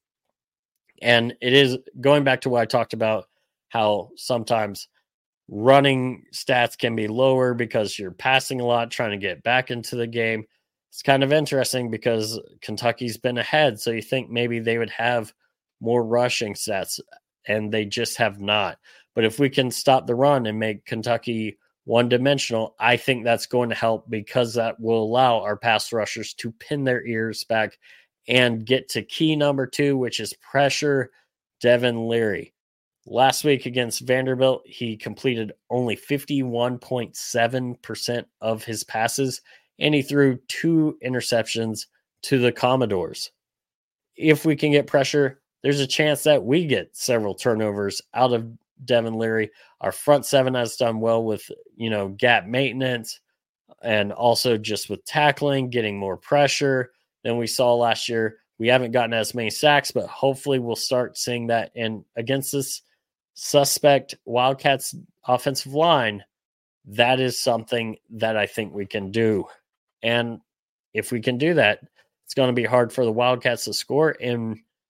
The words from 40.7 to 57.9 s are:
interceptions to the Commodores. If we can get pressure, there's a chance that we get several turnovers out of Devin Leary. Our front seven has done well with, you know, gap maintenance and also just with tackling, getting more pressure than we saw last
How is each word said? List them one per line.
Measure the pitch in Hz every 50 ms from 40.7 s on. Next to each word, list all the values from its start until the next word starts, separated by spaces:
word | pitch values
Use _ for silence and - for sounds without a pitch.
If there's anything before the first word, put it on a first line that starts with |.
| 165 160 156 151 - - -
interceptions | 127 127 120 - - 123 113 110 - - 117 113 110 110 107 - - _ _ _ _ _ _
to | - - 139 127
the | 123 120
Commodores. | 113 - - 123 131 131 123 101 101 90 82 - - - - - _ _ _ _ _ _ _ _ _ _ _ _ _ _ _ _ _
If | - - 160 156 143 -
we | 160 147
can | 139 156 151
get | 143 143 135 -
pressure, | - 143 131 - - 147 139 127 - _ _ _ _ _
there's | - 135 143 143
a | 135
chance | 131 - - 151 151 147 - -
that | 156 147 131 92
we | 113 139 175 175
get | 151 123 95 87 - -
several | - - - 120 113 107 101 92
turnovers | - - 123 113 107 110 104 101 101 101 98 - - - _
out | - 123 127 127
of | 120 113 113 113 113 - _ _ _ - 131
Devin | 123 123 117 113 113 113
Leary. | 110 113 113 110 110 107 104 _ _ _ _ _ -
Our | - 95
front | - - - 147 147 139 117
seven | - - 135 131 131 131
has | 123 120 110 -
done | - 127 117 113 110
well | 110 113 113 113
with, | 113 110 107 98 - - - - - _ _
you | - 117 113
know, | 110 104 98 98
gap | 98 104 123 123 120 104 90
maintenance | 101 120 127 139 127 107 131 131 127 123 117 110 - - - _ _ _ _ _ _ _ _ _ _ - _
and | - 117 107 104 101 101
also | - - 120 120 117 - - 127 117 107
just | 107 110 104 - - -
with | 104 - -
tackling, | - - 156 147 147 139 - 147 143 139 135 131 123
getting | 120 120 110 107 101
more | 101 98 98 90
pressure | 87 - - 147 143 143 135 - - 147 139 135 131 123 - _ _ _ _ _ _
than | - 117 117 120
we | 117
saw | 110 - - 127 123 120
last | 120 120 117